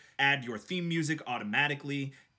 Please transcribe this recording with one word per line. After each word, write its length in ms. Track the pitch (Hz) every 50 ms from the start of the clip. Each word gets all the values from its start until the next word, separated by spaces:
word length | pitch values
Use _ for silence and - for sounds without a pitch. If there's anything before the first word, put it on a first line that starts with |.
| - - _ -
add 280 | 139 139 143 139 123
your 120 | 120 113 107
theme 300 | - - 180 180 175 170
music 340 | 165 165 156 147 156 156 - -
automatically, 880 | 110 98 104 104 110 127 143 147 143 139 - 143 143 139 139 135 - - - _ _